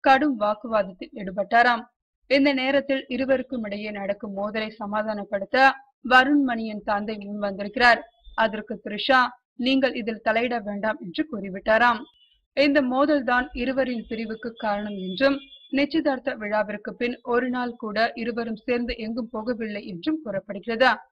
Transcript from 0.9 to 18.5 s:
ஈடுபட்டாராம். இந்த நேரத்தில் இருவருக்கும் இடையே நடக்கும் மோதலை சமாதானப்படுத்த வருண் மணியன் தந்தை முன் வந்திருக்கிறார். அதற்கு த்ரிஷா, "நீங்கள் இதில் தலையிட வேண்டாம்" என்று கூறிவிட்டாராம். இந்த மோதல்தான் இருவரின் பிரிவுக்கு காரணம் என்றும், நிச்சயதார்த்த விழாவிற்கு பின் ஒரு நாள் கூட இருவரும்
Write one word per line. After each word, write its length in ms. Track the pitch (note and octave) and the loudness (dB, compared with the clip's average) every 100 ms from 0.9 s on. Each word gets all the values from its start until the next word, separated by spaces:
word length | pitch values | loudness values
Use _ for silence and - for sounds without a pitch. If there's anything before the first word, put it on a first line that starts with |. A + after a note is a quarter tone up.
| F#3 - | -6 -16
ஈடுபட்டாராம். 680 | A3+ F#3+ F#3+ F#3+ A#3 A#3+ A#3 A3+ _ _ _ _ | -12 -10 -6 2 4 4 2 -4 _ _ _ _
இந்த 260 | C#4 C#4 | 4 4
நேரத்தில் 520 | C4+ C4 C#4 C#4 C4+ - | 4 2 2 2 -2 -2
இருவருக்கும் 540 | B3 C4 C4 B3+ B3+ | -4 2 0 0 -6
இடையே 280 | G#3+ G3+ G#3+ | -6 -6 -6
நடக்கும் 420 | G#3 G3 G3+ A3 | -6 -4 -4 -4
மோதலை 380 | G3 G#3 G#3+ G#3+ | -6 -4 -4 -6
சமாதானப்படுத்த 1000 | G#3+ G#3 G#3+ G#3+ G#3 G3+ G3+ F#3+ B3+ C4+ - - _ A#3+ | -8 -6 -4 -2 -4 -4 -6 -2 4 4 4 -12 _ 4
வருண் 360 | B3+ C4 D4 C4+ | 4 6 4 4
மணியன் 380 | A#3 A3+ G#3+ | 0 -4 -8
தந்தை 320 | G#3+ G#3 G#3 G#3+ | -2 -2 -2 -8
முன் 200 | G3 G#3 | -8 -4
வந்திருக்கிறார். 640 | G3+ F#3+ G3+ G#3 A#3+ A#3 - _ - | -4 -4 -6 4 6 6 0 _ -14
அதற்கு 460 | - A3 G#3+ G#3 G#3 | -2 -2 -2 -10 -10
த்ரிஷா, 360 | - G#3 - C4 B3 - _ _ | -10 -8 2 4 2 -2 _ _
"நீங்கள் 380 | A#3+ C4+ C4 | 0 2 0
இதில் 300 | A#3+ A3 A3 | -2 -6 -4
தலையிட 380 | - A3 B3 A#3+ | 0 0 0 -2
வேண்டாம்" 360 | G#3 G3+ G#3 B3+ | -4 -4 -4 -4
என்று 260 | G#3 E3 D#4 | -8 -6 -6
கூறிவிட்டாராம். 680 | G#3 G3 F#3+ F#3+ A3 A#3+ A#3 - _ _ _ _ - | -6 -8 -8 2 4 4 2 -6 _ _ _ _ 2
இந்த 260 | C#4+ C#4+ | 4 4
மோதல்தான் 680 | B3+ B3+ D4 D4 A#3 B3 C4 | 2 2 2 2 2 0 0
இருவரின் 520 | - A#3+ C4 B3+ A#3+ G#3 | -4 -2 0 -2 -4 -6
பிரிவுக்கு 440 | A3+ A3+ A3 A#3 | -8 -8 -8 -10
காரணம் 440 | A3+ A3 G3+ G#3 G3+ | -6 -4 -4 -4 -8
என்றும், 400 | F#3 F#3 C4+ C#4 - - _ | -8 2 2 2 -6 -20 _
நிச்சயதார்த்த 640 | C4+ C#4+ D#4+ D4+ C4 B3+ | -2 0 0 0 -2 -4
விழாவிற்கு 640 | B3 G#3 G#3+ G#3 G#3 A3+ - | -6 -2 -2 -2 -4 -8 -4
பின் 220 | A#3+ A#3+ | -4 -4
ஒரு 260 | - A#3+ B3+ | -2 0 0
நாள் 200 | B3 B3 | -2 -4
கூட 400 | A#3 A3 G#3 A#3 | -6 -6 0 0
இருவரும் 420 | - A#3 A#3 A#3 | 0 -6 -4 -4